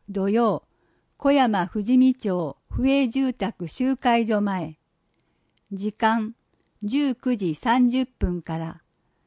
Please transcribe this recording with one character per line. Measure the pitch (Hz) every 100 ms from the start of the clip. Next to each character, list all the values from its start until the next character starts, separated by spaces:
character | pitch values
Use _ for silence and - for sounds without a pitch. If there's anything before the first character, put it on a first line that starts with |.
| -
土 | 196 196
曜、 | 220 226 170 _ _ _ _ _ _
小 | 277
山 | 285 247 202 208
富 | 214 202
士 | 254
見 | 254
町 | 254 208 180 156 - -
府 | - 262
営 | 277 254
住 | 262 262
宅 | 240 214 - 165
集 | - 254 262
会 | 254 233 226
所 | 208
前。 | 202 185 165 156 _ _ _ _ _ _ _ _ -
時 | 196 208
間、 | - 220 226 214 - _ _ _ -
十 | 208 269 285 240
九 | 254 226
時 | 180 151
三 | 240 254 247
十 | 254 247
分 | - 185 175
か | - 165
ら。 | 165 165 _ _ _ _